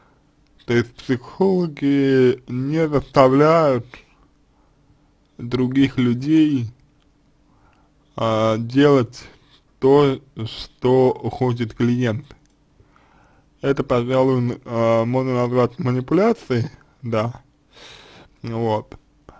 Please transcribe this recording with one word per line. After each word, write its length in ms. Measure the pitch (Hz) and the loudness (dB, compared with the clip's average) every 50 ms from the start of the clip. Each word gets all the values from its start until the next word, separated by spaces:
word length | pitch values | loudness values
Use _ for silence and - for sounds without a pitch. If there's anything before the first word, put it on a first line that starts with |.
| _ _ _ _ _ _ _ _ _ _ _ _ _ | _ _ _ _ _ _ _ _ _ _ _ _ _
То 80 | - 120 | -2 -2
есть 200 | 120 117 120 - | -2 -2 -2 -8
психологи 1500 | - - - 131 117 - - - - 185 196 190 185 180 165 143 - 143 139 139 139 139 135 135 131 127 123 - - _ - | -20 -6 -6 -6 -6 -6 -14 -4 -2 0 0 0 0 -2 -4 -6 -4 -2 0 0 2 2 2 4 4 4 2 2 -2 _ -10
не 380 | 123 127 131 139 151 160 165 156 | -8 -6 -6 -4 -2 -2 -2 0
заставляют 1000 | 147 135 - - - 147 135 131 131 139 147 156 160 170 160 143 131 120 110 - - - - _ _ _ _ _ _ _ _ _ _ _ _ _ _ _ _ _ _ _ _ _ _ _ _ _ _ - | -2 -4 -4 0 2 4 4 6 6 4 4 4 4 4 2 2 0 -2 -4 -10 -20 -20 -20 _ _ _ _ _ _ _ _ _ _ _ _ _ _ _ _ _ _ _ _ _ _ _ _ _ _ -14
других 580 | 117 120 123 123 131 123 131 135 139 131 - | -10 -6 -4 -2 -2 -2 2 2 0 0 0
людей, 760 | - 123 120 120 123 131 147 156 160 156 151 147 131 117 107 - _ _ _ _ _ _ _ _ _ _ _ _ _ _ _ _ _ _ _ _ _ _ _ _ _ _ _ _ | 0 0 0 0 -2 -2 0 2 2 4 2 0 -2 -4 -6 -12 _ _ _ _ _ _ _ _ _ _ _ _ _ _ _ _ _ _ _ _ _ _ _ _ _ _ _ _
а, 420 | - 113 113 110 110 110 110 110 113 | -6 -4 -2 0 0 0 0 -2 -2
делать 680 | 117 117 123 135 143 147 143 135 120 - - - - - - _ _ _ _ _ _ _ _ _ | -6 -4 2 4 4 6 6 4 2 -2 -6 -20 -20 -20 -20 _ _ _ _ _ _ _ _ _
то, 420 | - 131 139 147 147 139 135 131 - _ _ - 113 | 2 4 4 4 4 2 0 -4 -10 _ _ -12 -10
что 680 | 107 - - - - _ _ - 123 127 131 127 127 - - - 113 | -10 -10 -14 -18 -18 _ _ 0 2 4 4 4 2 0 -2 -6 -8
хочет 440 | - - 131 127 120 120 120 107 - | -4 -2 -2 -2 -2 -4 -6 -8 -4
клиент. 520 | - 123 120 120 123 127 117 107 107 - - - _ _ _ _ _ _ _ _ _ _ _ _ _ _ _ _ _ _ _ _ _ _ _ _ _ | -2 0 0 0 0 -2 -4 -4 -6 -8 -14 -20 _ _ _ _ _ _ _ _ _ _ _ _ _ _ _ _ _ _ _ _ _ _ _ _ _
Это, 240 | - 139 139 135 123 | -4 -4 -2 -2 -2
пожалуй, 560 | - 131 120 120 120 131 131 131 135 131 127 | -2 -2 -2 -2 0 0 0 2 2 2 0
н-, 200 | 120 120 120 - - | -2 -4 -6 -8 -12
а, 400 | - 120 113 117 113 117 113 113 | -8 -4 -2 0 2 2 0 0
можно 300 | 117 123 131 131 131 127 | 0 -2 -4 -2 -2 -2
назвать 440 | 123 123 120 123 127 123 117 - - | -2 -2 -2 0 0 0 0 -2 -4
манипуляцией, 880 | 120 127 123 127 127 - 151 170 202 226 226 - - - 127 117 120 151 - _ _ _ _ _ - | -4 -4 -2 -4 -4 -2 0 2 2 2 0 -2 -4 -4 -4 -2 -2 -4 -8 _ _ _ _ _ -10
да. 400 | 117 113 110 107 117 120 - _ _ _ _ _ _ _ - - - - - - - - - - _ _ _ - | -4 -4 -2 -2 -4 -6 -12 _ _ _ _ _ _ _ -20 -20 -20 -20 -20 -20 -20 -20 -20 -20 _ _ _ -12
Вот. 560 | 113 113 113 117 113 107 107 107 - - - _ _ _ _ _ - - - | -10 -6 -4 -2 -2 -2 -4 -4 -10 -20 -20 _ _ _ _ _ -20 -20 -20